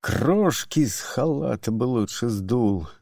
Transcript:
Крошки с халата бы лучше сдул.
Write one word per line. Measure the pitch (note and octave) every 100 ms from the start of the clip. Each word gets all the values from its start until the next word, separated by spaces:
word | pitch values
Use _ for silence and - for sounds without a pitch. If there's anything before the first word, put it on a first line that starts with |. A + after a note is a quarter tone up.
Крошки | - - B2+ G3 G3+ - - - C#3+
с | -
халата | - - D3+ C#3+ - A#2 -
бы | A2 B2
лучше | B2 G#2 - A#2+
сдул. | G#2 F#2+ B2 A2 G2 D#2+ -